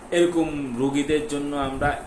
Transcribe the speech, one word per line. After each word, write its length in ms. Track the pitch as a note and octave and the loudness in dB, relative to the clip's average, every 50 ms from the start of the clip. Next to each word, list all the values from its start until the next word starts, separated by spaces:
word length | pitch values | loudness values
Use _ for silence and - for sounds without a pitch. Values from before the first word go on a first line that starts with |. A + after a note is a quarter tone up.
| - - | -6 0
এরকম 640 | E3+ F3 F3 F3 E3+ E3 D#3+ D#3 D3+ C#3+ C#3 B2+ A#2 | 4 4 4 4 4 2 0 0 -2 -4 -4 -4 -2
রোগীদের 500 | A#2+ C3+ C#3 C#3 D3 C#3 D3+ D3+ D3+ D3+ | 0 0 2 2 0 2 2 0 0 0
জন্য 280 | - C#3+ C#3+ C#3+ C#3+ C#3+ | -2 -4 -4 -4 -4 -2
আমরা 460 | C#3+ C#3 C3+ C3+ C3 C#3+ C#3+ - - - | -2 -2 -2 -2 0 0 0 0 -2 -6